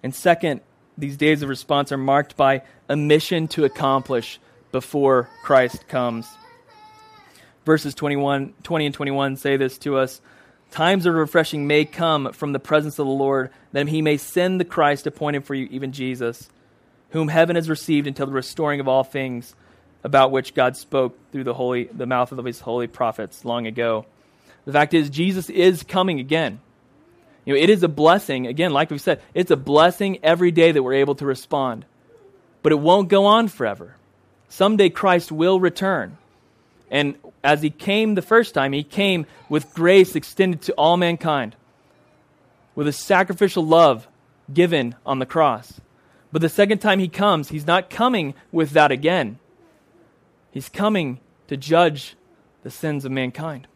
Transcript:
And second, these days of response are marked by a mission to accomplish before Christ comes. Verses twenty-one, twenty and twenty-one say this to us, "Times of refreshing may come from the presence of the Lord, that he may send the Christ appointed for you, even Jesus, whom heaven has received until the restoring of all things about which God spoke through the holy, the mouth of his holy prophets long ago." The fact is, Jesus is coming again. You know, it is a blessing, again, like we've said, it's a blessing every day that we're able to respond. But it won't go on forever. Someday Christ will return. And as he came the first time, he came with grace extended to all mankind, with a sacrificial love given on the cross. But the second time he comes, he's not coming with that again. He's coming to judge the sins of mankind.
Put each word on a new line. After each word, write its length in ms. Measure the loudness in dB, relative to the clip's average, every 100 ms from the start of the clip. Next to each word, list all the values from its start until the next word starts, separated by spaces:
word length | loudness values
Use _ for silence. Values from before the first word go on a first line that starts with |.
And 120 | -10
second, 460 | -2 0 2 0 -6 _ _ _ -12
these 180 | -10 0
days 260 | 0 0
of 60 | -2
response 420 | -8 -2 -2 -2
are 60 | -4
marked 400 | 0 0 0 0
by 260 | 2 2 -6 _ -6
a 60 | -4
mission 520 | 2 2 2 -4 -4
to 160 | -2
accomplish 720 | -2 0 -2 -2 -2 -6 -6 -18 _ _ _
before 580 | -8 -6 0 2 2 0 -14
Christ 460 | 2 4 4 -6 _
comes. 400 | -6 -6 -6 -14 -20 -20 _ _ _ -20 _ -20 -20 _ _ _ _
Verses 300 | 0 2 0
twenty-one, 580 | -6 -4 -2 -2 -2 -4 _
twenty 220 | -6 -4
and 100 | -4
twenty-one 420 | -4 -4 -2 -4 -4
say 200 | -2 0
this 220 | -2 -4
to 180 | -4 -2
us, 240 | -2 -6 _ _ _ _ _
"Times 360 | -2 0 2 0
of 80 |
refreshing 520 | 0 2 0 0 -4 0
may 200 | 0 0
come 460 | -4 -2 -2 -4
from 180 | -8 -8
the 60 | -6
presence 400 | 0 -2 0 -6
of 80 | -4
the 60 |
Lord, 360 | -2 0 -2 -4 _ _
that 160 | -4 -2
he 140 | -2
may 160 | 0 -2
send 420 | -2 -2 0 -2
the 60 | -2
Christ 400 | 0 0 0 -6
appointed 400 | -6 -6 -6 -6
for 80 |
you, 120 | -10 -8
even 220 | -10 -10
Jesus, 580 | -8 -8 -4 -6 -8 -20 _ _ _ _ _ _
whom 180 | -4 0
heaven 280 | 2 2 0
has 140 | -2
received 360 | -6 -2 -2 -2
until 200 | -6 -6
the 60 |
restoring 460 | -6 -8 -6 -4 -2
of 80 | 0
all 160 | 0
things 520 | 0 -6 -8 -8 -14 _ _ _ _ _
about 280 | 0 4 4
which 220 | 2 -4
God 220 | 0 -2 -2
spoke 400 | -6 -2 -2 -6 _
through 140 | -8
the 100 | -8
holy, 300 | -4 -4 -4
the 220 | -6 -10 -4
mouth 260 | -2 -2
of 120 | -4
his 160 | -10 -10
holy 280 | -8 -6 -6
prophets 560 | -4 -4 -4 -14 -12
long 220 | -8 -6 -6
ago." 380 | -4 -2 -4 -8 _ _ _ _ _
The 80 | -2
fact 220 | 0 2
is, 160 | 0 0
Jesus 380 | -2 -2 -2 -4
is 360 | 4 4 2
coming 340 | -4 -2 -2 -4
again. 420 | -2 -2 -2 -8 _ _ _ _ _ _ _ _
You 100 | -2
know, 60 | 2
it 100 | 4
is 120 | 4
a 60 | 2
blessing, 580 | 4 4 4 0 -6 -6
again, 260 | -4 0
like 180 | 0 -2
we've 100 | -4
said, 200 | -4 -4 -4
it's 160 | -4 0
a 60 | 0
blessing 640 | 4 6 6 2 -4 0
every 280 | 0 2 2
day 220 | 4 4
that 100 | 4
we're 120 | 0
able 220 | 0 0 -2
to 100 | -4
respond. 580 | -6 -4 -4 -4 -6 -14 _ _ -20 _ _ _ _
But 100 | 0
it 80 | 2
won't 280 | 4 4 4
go 180 | 4 6
on 220 | 4 2
forever. 480 | -4 -6 -6 -16 _ _ _ _ _ _
Someday 420 | 0 0 4 2
Christ 420 | 2 2 2 0
will 260 | -2 0 2
return. 580 | 0 -2 -2 -2 -6 -14 _ _ _ _ _ _ _
And 260 | -2 -2 -4 -20 _
as 200 | 0 2
he 80 | 0
came 440 | -4 -4 -2 0
the 80 | -2
first 320 | 2 2 2
time, 180 | -2 -2
he 120 | -4
came 420 | -6 -2 0 0 -6 -16 _
with 240 | -4 -4
grace 420 | 0 6 6 6
extended 480 | 0 -8 -2 0 0
to 100 | -6
all 220 | 0 2 2
mankind, 600 | 0 -2 -4 -4 -6 _ _ _ _ _ _ _ _ _ _ _ _
with 120 | -4 -4
a 60 |
sacrificial 720 | -4 2 2 2 0 0 0
love 420 | 4 8 8 4 -6 _ _ _ -4
given 420 | 0 2 2 -2 -6 -6
on 140 | -4
the 60 | -2
cross. 540 | 2 2 0 -10 -20 _ _ _ _ _
But 100 | -4
the 60 | -2
second 300 | 0 0 2
time 200 | 2 0
he 100 | -2
comes, 400 | 0 0 0 -4
he's 180 | -8 0
not 220 | 0 -2
coming 460 | -2 0 0 -4 -10 _
with 180 | -2 2
that 220 | 4 4
again. 460 | 2 0 0 -2 -8 _ _ _ _ _ _ _ _ _ _ _
He's 160 | -16 -14
coming 500 | -4 -2 0 -4 -8 _ _ _
to 80 | -10
judge 580 | 2 4 4 0 -14 _ _ _ _ _
the 80 | -18
sins 360 | -8 -6 -6 -6
of 40 |
mankind. 560 | -4 -6 -8 -12 -12 -18